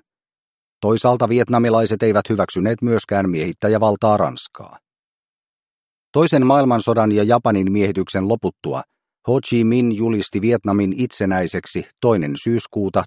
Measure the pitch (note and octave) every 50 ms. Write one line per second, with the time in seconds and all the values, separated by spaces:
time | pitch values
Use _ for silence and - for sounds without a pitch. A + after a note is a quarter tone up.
0 | _ _ _ _ _ _ _ _ _ _ _ _ _ _ _ - - G#2 A2+ A2
1 | - B2 B2 A2+ B2 G#2+ A#2+ B2 A#2 - B2 A#2+ A#2+ A#2 A2+ A2+ A2+ G2+ A2 G2
2 | A#2+ A2 G2+ G#2 - - A2 G2+ F#2 - - F#2 F#2 G#2+ A#2 - A#2+ A#2+ A#2 G#2
3 | - - G2+ G2+ G2 F#2 F2 D#2 D#2 F#2 D#2 - - G#2 G#2+ G#2 A2+ G#2+ G#2 -
4 | - A2 G#2 G2+ F2 C#2+ B1 - - - - - - F2 - - _ _ _ _
5 | _ _ _ _ _ _ _ _ _ _ _ _ _ _ _ _ _ _ _ _
6 | _ _ - C#3+ E3 D#3+ D#3 C#3 B2+ B2+ C#3 C#3+ C#3 B2+ A#2+ A2+ G2+ A#2+ A2+ A2+
7 | A2 G#2+ G#2 G#2 G#2 A2 A#2+ A#2+ - A#2+ G#2 G2 F#2+ F#2+ G2 G#2 G2 G2+ F#2 F#2+
8 | F#2 - - F#2+ F#2+ G2+ A2+ A2 - F2+ - _ - D#2 C2 C2 - _ _ _
9 | _ _ _ _ - A#2 B2+ C3+ - - B2 A#2 A2+ A2+ A#2+ B2+ B2 A#2 A2 G2+
10 | A2+ A#2 A2 G#2 F2+ - - G2+ G2 A#2 A#2+ A2 - G#2 G2 G2+ G2+ F#2+ F2+ -
11 | B2 A#2+ - - G#2 F#2+ F#2+ F#2 F2+ E2 - F2+ - - - F2+ - - _ -
12 | - B2 A2 F#2 D#2 D2 C#2+ - - A2+ A#2 A2+ - - - G#2+ G2+ F#2+ - G2+
13 | F2